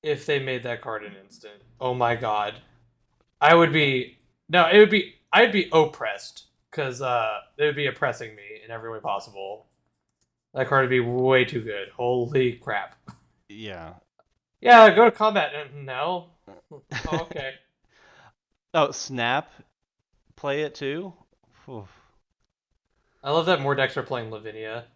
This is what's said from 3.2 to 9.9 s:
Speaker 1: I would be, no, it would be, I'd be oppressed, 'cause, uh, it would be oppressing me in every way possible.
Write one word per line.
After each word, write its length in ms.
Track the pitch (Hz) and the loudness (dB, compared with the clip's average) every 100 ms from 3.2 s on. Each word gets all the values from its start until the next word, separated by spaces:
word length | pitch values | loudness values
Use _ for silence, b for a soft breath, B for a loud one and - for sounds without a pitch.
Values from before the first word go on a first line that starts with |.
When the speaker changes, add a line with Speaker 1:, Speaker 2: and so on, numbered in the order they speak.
| _ _ | _ _
Speaker 1:
I 140 | 147 170 | 4 6
would 180 | 165 | 4
be, 460 | 151 147 131 120 _ _ _ _ | 2 0 0 -6 _ _ _ _
no, 220 | 175 165 | 2 6
it 100 | 196 | 8
would 100 | 208 | 8
be, 260 | 208 - _ _ | 6 -2 _ _
I'd 180 | 185 233 | 2 4
be 180 | 196 - | 2 2
oppressed, 720 | 160 156 - 113 98 - - - _ _ | 2 2 -2 -8 -8 -14 -18 -20 _ _
'cause, 300 | - 135 123 | -8 -8 -6
uh, 380 | 135 120 110 104 - - | -4 -2 -2 -6 -12 -4
it 60 | |
would 120 | 147 143 | -2 -2
be 120 | 139 | -6
oppressing 480 | - 139 117 117 107 | -4 -4 -4 -12 -18
me 260 | 101 107 | -20 -20
in 60 | 113 | -16
every 200 | 117 113 | -14 -12
way 80 | 110 | -12
possible. 680 | 104 98 101 98 98 107 _ _ _ | -6 -8 -8 -14 -14 -14 _ _ _